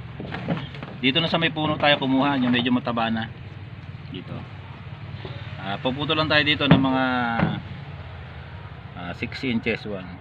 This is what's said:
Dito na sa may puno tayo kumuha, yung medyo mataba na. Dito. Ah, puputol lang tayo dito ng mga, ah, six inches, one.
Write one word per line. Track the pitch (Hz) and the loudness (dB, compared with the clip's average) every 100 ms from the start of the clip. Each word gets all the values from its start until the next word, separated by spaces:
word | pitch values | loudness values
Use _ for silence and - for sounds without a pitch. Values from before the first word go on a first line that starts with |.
| - - - - - - - - - - | -10 -10 -8 -6 -2 -2 -4 -10 -10 0
Dito | 127 165 | 2 4
na | 165 | 4
sa | 170 | 4
may | 165 | 2
puno | 156 156 151 | 2 0 4
tayo | 147 143 | 6 6
kumuha, | 135 135 143 139 | 6 4 4 4
yung | 123 | 4
medyo | 123 123 | 4 4
mataba | 123 123 117 113 | 2 2 2 2
na. | 113 113 - - - - - - - - | 0 -2 -8 -14 -12 -12 -12 -12 -12 -10
Dito. | 123 - - - - - - - - - - - - - - | -10 -8 -10 -10 -12 -14 -14 -14 -12 -12 -10 -10 -10 -10 -8
Ah, | 95 101 | -6 -4
puputol | 131 135 147 156 | -2 -2 0 0
lang | 151 | 4
tayo | 151 | 4
dito | 147 151 143 | 4 2 6
ng | 135 | 8
mga, | 135 131 131 127 120 117 - - - - - - - - - - - - - - - - | 8 4 2 2 2 2 0 -2 -8 -12 -12 -12 -12 -14 -14 -14 -14 -14 -14 -14 -14 -10
ah, | 87 | -10
six | 85 120 - 135 | -6 -8 -4 -2
inches, | 113 117 104 107 | 0 0 -2 -4
one. | 98 92 87 | -8 -8 -14